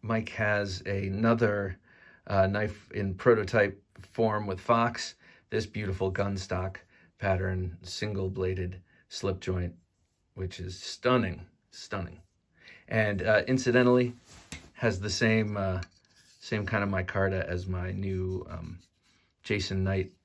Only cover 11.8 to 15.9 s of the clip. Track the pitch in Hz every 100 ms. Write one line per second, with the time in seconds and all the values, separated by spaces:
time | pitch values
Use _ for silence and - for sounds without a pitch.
11.8 | - 101 87 - _ _ _ _ - -
12.8 | - 110 107 101 92 107 110 131 127 120
13.8 | 123 123 123 - - - - - - -
14.8 | 117 92 101 92 113 110 104 104 95 92
15.8 | 92